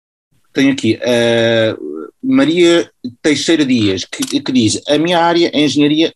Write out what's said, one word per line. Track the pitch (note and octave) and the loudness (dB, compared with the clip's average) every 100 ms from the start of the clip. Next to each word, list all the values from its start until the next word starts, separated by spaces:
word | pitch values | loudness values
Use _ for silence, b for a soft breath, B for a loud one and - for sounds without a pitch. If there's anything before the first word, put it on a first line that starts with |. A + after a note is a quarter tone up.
| _ _ _ _ _ | _ _ _ _ _
Tenho | - C#3 | 0 0
aqui, | C3+ A2+ A2 | 0 -2 -2
eh, | B2 A#2+ A#2 A#2 A2+ A2+ A2 - D2+ D#2 D#2 _ | -2 0 2 2 2 2 0 -4 -10 -12 -14 _
Maria | C3 C3 C#3+ F3 E3+ E3+ - _ B2 - | -2 2 2 2 2 2 -2 _ -16 -6
Teixeira | D#3+ C#3+ - D#3+ | -2 -2 0 0
Dias, | C3 B2 G2+ F#2+ | 2 0 0 -2
que, | - - - - | -8 -10 -6 -6
que | - | -2
diz, | B2+ G#2+ G#2+ - | 0 0 -2 -2
"A | D3 | -2
minha | E3+ E3+ | 0 0
área | E3+ E3+ E3 | 2 2 0
é | C#3+ | 0
engenharia | D3+ C#3+ D3 D3+ E3 | 0 2 0 2 -2